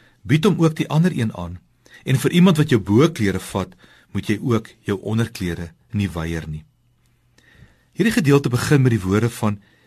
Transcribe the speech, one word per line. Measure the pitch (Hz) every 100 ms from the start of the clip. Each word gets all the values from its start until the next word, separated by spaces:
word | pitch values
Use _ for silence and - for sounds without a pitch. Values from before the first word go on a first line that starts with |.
| _ _
bied | - 156
hom | 208 165
ook | 160 156
die | -
ander | 151 175
een | - 113
aan. | - 87 87 _ _ _ -
En | - 131
vir | 143
iemand | 175 185 151
wat | 147
jou | 120
boklere | 92 107 156 156 98 92
vat, | - 101 92 - - _ _
moet | 101 -
jy | 104
ook | 135 110 110 _
jou | - 95
onderklere | 104 113 113 - 90 85 85 _ _
nie | 104 101
weier | 82 80 82 78
nie." | 76 - _ _ _ _ _ _ _ _ _ - _ _
Hierdie | - 226 220
gedeelte | 143 139 139
begin | 120 - 147
met | 127
die | 113
woorde | 92 101 117
van, | - 110 104 _ _